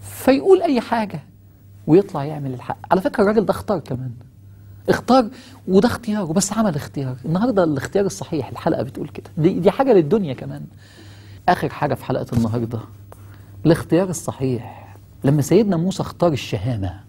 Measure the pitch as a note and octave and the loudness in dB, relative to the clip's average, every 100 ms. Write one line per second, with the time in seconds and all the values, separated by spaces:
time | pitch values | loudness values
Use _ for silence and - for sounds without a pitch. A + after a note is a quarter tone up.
0 | - - - C4+ F#4+ F#4 F4 B3+ - A#3 | -18 -4 2 2 6 6 6 0 0 -4
1 | G#3 D#3+ - - - - - - - D#3+ | -4 -8 -16 -20 -20 -20 -20 -12 4 4
2 | G3+ D#3+ C#3 D3+ C#3 B2+ - - - F3+ | 4 -6 -6 -6 -8 -10 -8 -10 0 0
3 | C#4 - G3+ A3 F3+ - - G3 - B2+ | 0 0 2 2 0 -2 -2 -6 -4 -8
4 | B2+ A#2 - - - - - - - - | -8 -12 -18 -20 -20 -20 -20 -14 -2 -2
5 | - B3+ A3 - - - - F#3+ A#3 - | 4 4 4 -6 -20 -16 2 4 4 -2
6 | - G#3+ F3 D#3+ G3 A3 A3 D3 - - | -4 -4 0 -2 -2 0 0 0 -6 -8
7 | C3 B2+ - E3+ A#3+ G3+ E3+ C#3 - F#3+ | -6 -6 -2 0 2 2 2 0 -2 -2
8 | G3 - - D#3+ A#2+ - - D3+ B2 - | -2 -4 -6 -6 -6 -4 -2 -2 -4 -6
9 | D#3 - - - D#3 F#3+ F3 - C#4 G#3 | -10 -12 -12 0 0 4 0 2 4 4
10 | D3 A3 F3 B2 C#3+ C#3+ D3+ - - - | 4 0 0 -6 -10 -12 -14 -18 -20 -20
11 | - - - - - F3+ D#3 - D3 C3 | -20 -20 -20 -6 0 0 -2 -4 -4 -4
12 | - C3 C3 A#2+ A2+ A#2 A2+ A#2 - - | -4 -4 -2 -2 0 -2 -4 -6 -10 -20
13 | - - - - - - D3+ D#3+ - E3 | -20 -20 -20 -20 -20 -2 2 2 2 0
14 | F#3+ E3 - - C3+ A#2+ G#2+ - - - | 0 -4 -8 -6 -4 -4 -6 -16 -20 -20
15 | - - C3+ D3 C3 F3 A3 E3+ F3+ F#3+ | -20 -2 2 2 4 4 4 0 -2 -4
16 | D3+ - F3 C#3+ - A2 G#2+ A#2 G2 - | -8 0 0 0 -4 -6 -4 -4 -6 -8